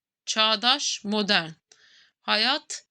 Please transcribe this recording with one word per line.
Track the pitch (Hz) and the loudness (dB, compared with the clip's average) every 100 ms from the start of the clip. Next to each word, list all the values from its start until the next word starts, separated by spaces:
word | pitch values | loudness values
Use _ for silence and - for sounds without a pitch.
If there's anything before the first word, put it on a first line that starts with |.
| _ _ - | _ _ -6
Çağdaş, | 220 220 220 240 285 - - | 0 2 2 2 0 0 -6
modern. | 202 214 202 196 165 165 _ - _ - _ _ | -2 -2 2 0 0 -12 _ -20 _ -20 _ _
Hayat, | - 214 233 302 - - - | -2 0 2 -2 -4 -14 -14